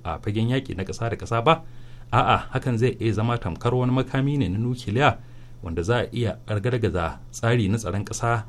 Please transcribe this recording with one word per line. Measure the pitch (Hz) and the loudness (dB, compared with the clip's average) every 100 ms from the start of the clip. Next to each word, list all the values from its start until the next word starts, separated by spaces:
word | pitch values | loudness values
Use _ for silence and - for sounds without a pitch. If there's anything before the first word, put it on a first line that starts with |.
a | 85 78 | -6 -6
fagen | - 104 113 | -2 0 2
yaƙi | 131 131 90 | 0 -2 -4
na | |
ƙasa | 95 107 113 | -6 -4 -4
da | 107 | -4
ƙasa | 90 117 | -2 2
ba, | 117 165 - - - - - | 4 4 0 -14 -14 -14 0
a'a, | 117 - 107 - | 4 6 4 2
hakan | 131 135 117 | -4 0 2
zai | 123 - | 2 2
iya | 113 | 0
zama | 101 117 117 | 2 0 0
tamkar | 92 82 117 | -2 -2 0
wani | 127 123 | 2 2
makami | 127 127 135 135 143 | 2 2 0 0 2
ne | 95 | 2
na | 98 | 0
nukiliya | 120 123 - 107 143 101 - - - - | 0 -2 -2 2 4 2 -4 -16 -16 -12
wanda | - 80 | -6 -2
za | 87 104 | 2 2
a | - | 0
iya | 120 113 - - | -2 -2 -4 -4
ragargaza | 107 104 123 104 87 82 - - | -2 0 0 0 0 -2 -4 -12
tsari | - 113 120 95 | -4 2 4 4
na | 110 | 2
tsaron | 90 95 104 | 0 -4 -4
ƙasa | - 117 117 | -2 0 0